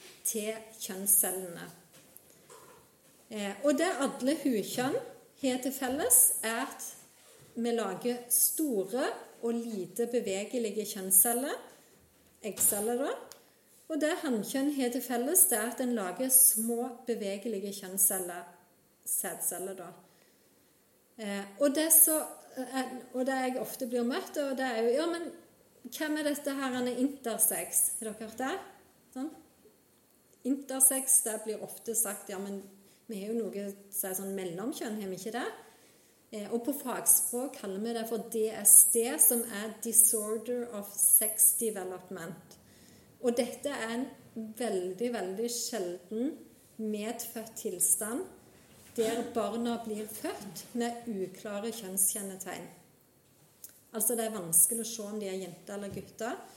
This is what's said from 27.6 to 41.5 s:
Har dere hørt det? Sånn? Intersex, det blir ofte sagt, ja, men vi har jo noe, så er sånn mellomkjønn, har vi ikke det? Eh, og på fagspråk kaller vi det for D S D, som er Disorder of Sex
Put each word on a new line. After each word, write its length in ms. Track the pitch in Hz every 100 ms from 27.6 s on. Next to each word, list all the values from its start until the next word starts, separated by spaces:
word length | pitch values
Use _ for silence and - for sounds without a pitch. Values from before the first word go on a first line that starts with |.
| 175 - - -
Har 100 | 220
dere 80 | 214 220
hørt 160 | -
det? 140 | 262 381 - - - _ _
Sånn? 160 | 262 294 - - _ - _ _ _ _ _ _ _ 247
Intersex, 720 | 285 - 262 262 269 262 -
det 140 | 233 214 214
blir 180 | 214
ofte 320 | 202 - - 220
sagt, 380 | 196 202 -
ja, 80 | 190
men 180 | 196 196 190 - - - _
vi 140 | 208
har 100 | 202
jo 140 | 226 202
noe, 240 | 196 202 196 -
så 160 | - 190
er 100 | 190
sånn 160 | 196 196
mellomkjønn, 640 | 185 170 226 320 277 214
har 140 | 196
vi 80 | 185
ikke 160 | 226 226
det? 100 | 381 - - - - - _ _ _ 214
Eh, 120 | 208
og 140 | 233 262
på 60 | 285
fagspråk 840 | 254 190 - - - 240 269 -
kaller 180 | 202 190 226
vi 80 | 233
det 120 | 226
for 180 | 226 -
D 160 | 226 220
S 380 | 214 208 - -
D, 140 | 233 233 294
som 220 | - 233 226 202
er 140 | 220 214 233
Disorder 800 | 214 - 220 208 226 220 247 240 208
of 160 | 202
Sex 640 | - - - 214 - -